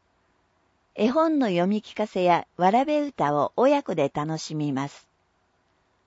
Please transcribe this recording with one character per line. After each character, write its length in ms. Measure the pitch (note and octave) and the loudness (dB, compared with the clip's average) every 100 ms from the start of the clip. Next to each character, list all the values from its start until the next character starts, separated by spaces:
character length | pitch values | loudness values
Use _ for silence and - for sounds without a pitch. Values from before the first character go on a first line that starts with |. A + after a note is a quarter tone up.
| _ _ _ _ _ _ _ _ _ | _ _ _ _ _ _ _ _ _
絵 160 | - G#3+ | -4 0
本 280 | C#4+ D#4+ D4+ | 2 2 2
の 100 | A#3+ | 0
読 180 | F3 F3+ | 0 0
み 160 | G#3 | -2
聞 120 | - | -4
か 120 | - G#3+ | -6 -6
せ 160 | F#3+ | 0
や 240 | F3+ E3+ - - | 2 2 -2 0
わ 140 | F3+ | 2
ら 160 | A#3 C4+ | 2 2
べ 160 | D4+ | 0
歌 320 | C#4+ - D3 | -2 -2 -2
を 180 | D3 C3 | 0 0
親 280 | - B3+ C#4+ | 2 2 2
子 120 | C#4 | 0
で 160 | E3+ C#3 | -2 -2
楽 280 | - D3+ D#3+ | -2 -4 -6
し 160 | - | -6
み 180 | D#3 D3 | -6 -4
ま 160 | C3 C#3 | -4 -6
す。 180 | - _ _ _ _ _ _ _ _ _ _ | -10 _ _ _ _ _ _ _ _ _ _